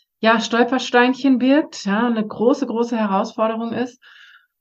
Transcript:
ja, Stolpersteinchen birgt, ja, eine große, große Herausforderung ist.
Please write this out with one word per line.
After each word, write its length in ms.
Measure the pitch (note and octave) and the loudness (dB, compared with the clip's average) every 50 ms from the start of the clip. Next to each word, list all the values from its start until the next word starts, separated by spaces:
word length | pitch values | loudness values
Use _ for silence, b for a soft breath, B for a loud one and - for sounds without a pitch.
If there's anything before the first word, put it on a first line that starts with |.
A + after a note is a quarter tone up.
| B B _ - A3 | B B _ 0 2
ja, 160 | A3 A#3 A3+ | 2 2 2
Stolpersteinchen 1000 | A3 - A#3+ A3+ A#3+ A#3+ C4+ B3 B3 - - A#3+ B3 B3+ B3+ - - C#4 C4 A3+ | 0 -2 0 0 2 2 0 -4 -4 2 2 4 4 4 0 0 2 2 2 2
birgt, 460 | B3 C4 C#4 D4+ D4 - - - - | 4 2 2 2 0 -2 -8 -8 -4
ja, 200 | G3 G3+ A3 A#3+ | -2 -2 0 0
eine 180 | A#3+ A#3 A3 G#3 | 0 -2 -2 -4
große, 420 | G#3 - - G#3+ A#3+ F#3+ - - | -6 -4 0 2 2 2 2 -2
große 280 | - G#3+ A3+ A#3 A#3 B3 | -4 -2 -4 -2 -2 -2
Herausforderung 760 | A3+ G#3+ G3 F#3+ G3 A3+ A#3 - - A3 A3 A3 A3+ A#3 A#3 G#3+ | -2 -2 0 0 -2 -2 -4 -2 -2 -2 -2 -2 -4 -6 -6 -4
ist. 260 | A3+ B3+ B3 - _ b b b b b b b b b b _ _ | -6 -6 -6 -8 _ b b b b b b b b b b _ _